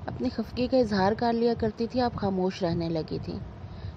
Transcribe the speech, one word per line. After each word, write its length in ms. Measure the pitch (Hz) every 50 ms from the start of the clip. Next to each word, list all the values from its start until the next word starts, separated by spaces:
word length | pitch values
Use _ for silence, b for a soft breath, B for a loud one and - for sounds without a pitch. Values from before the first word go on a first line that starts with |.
| B -
अपनी 220 | - - 240 254
खफगी 380 | - - 214 - - 233 254 233
का 100 | 262 254
इजहार 360 | 247 208 208 196 185 202 220
कर 180 | 208 240 233
लिया 220 | 233 233 233 240 233
करती 320 | - 233 220 214 - 233
थी, 140 | 220 - 254
अब 160 | 247 240 -
खामोश 460 | - 220 196 196 185 180 190 190 -
रहने 260 | 196 170 170 170 165 165
लगी 300 | 165 160 156 - 160 -
थी। 220 | - 180 180 202 - - - B B B B B B B B